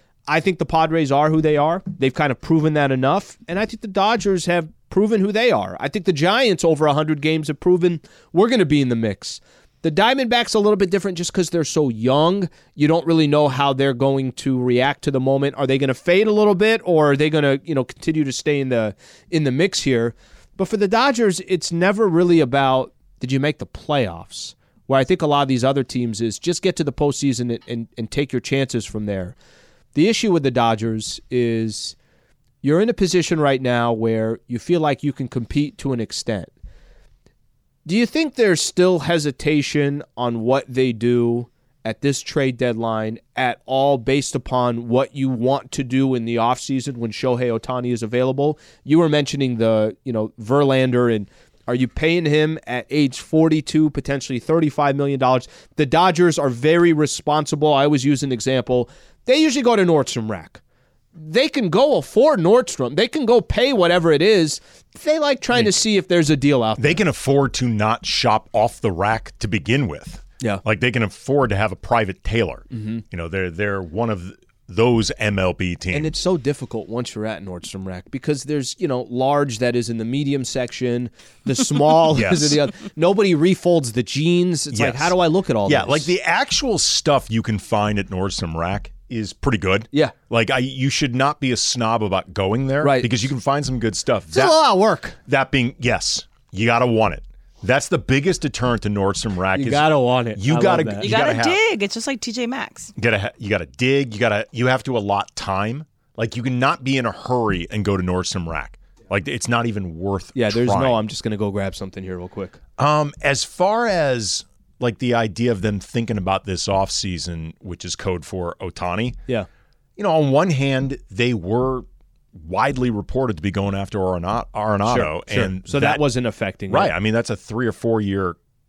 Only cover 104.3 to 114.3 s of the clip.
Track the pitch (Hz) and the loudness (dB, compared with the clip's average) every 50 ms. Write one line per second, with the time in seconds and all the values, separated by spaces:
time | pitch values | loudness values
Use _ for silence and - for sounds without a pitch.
104.3 | 104 104 113 - - 120 123 127 131 131 - 135 127 117 101 101 101 98 - - | 0 0 -4 -6 -4 -2 0 0 0 0 -2 -4 -4 -4 -2 -2 -2 -2 -4 -6
105.3 | _ - - - 95 95 101 110 120 147 156 - _ _ _ _ _ - 113 117 | _ -10 -8 -4 -4 -4 -4 -4 -6 -8 -12 -16 _ _ _ _ _ -6 -6 -6
106.3 | - 123 117 131 127 123 127 139 160 - 127 131 135 135 123 113 95 - - - | -6 -6 -4 -4 -2 0 0 0 0 -2 -2 -2 0 0 0 -2 -4 -6 -4 -2
107.3 | 127 123 117 107 98 90 82 - - 107 101 101 98 95 90 90 92 90 90 - | 0 0 0 0 -2 -2 -4 -6 -6 -4 -2 0 0 0 0 -2 -2 -2 -4 -4
108.3 | - 98 85 82 82 76 62 - - - _ _ _ _ _ - - 101 117 139 | -6 -6 -6 -6 -6 -8 -10 -10 -14 -20 _ _ _ _ _ -6 -4 -4 -4 -4
109.3 | 143 120 - 120 120 117 117 117 104 104 95 87 80 80 90 98 98 95 - - | -6 -6 -4 -2 -2 -2 -2 -2 -4 -4 -6 -8 -8 -8 -4 -4 -4 -4 -6 -6
110.3 | - 131 117 107 104 117 123 123 98 95 139 131 120 110 107 107 - - - 113 | -4 -2 -2 0 0 0 0 2 2 2 2 2 0 0 -2 -4 -6 -8 -6 -6
111.3 | 107 98 107 101 98 101 98 98 95 - 101 95 - 101 95 92 92 90 90 90 | -4 -4 -4 -4 -4 -4 -6 -6 -8 -10 -12 -14 -12 -12 -12 -10 -10 -10 -12 -12
112.3 | - 101 95 92 - - - - _ - 127 147 151 151 151 143 143 - - 143 | -12 -12 -12 -12 -14 -18 -20 -16 _ -2 0 0 2 0 0 -2 -4 -4 -2 -2
113.3 | 139 - - - - - 180 196 214 226 240 226 196 175 156 139 127 120 107 95 | -2 -2 -4 -6 -4 -2 0 0 2 0 0 0 0 0 0 0 -2 -2 -4 -4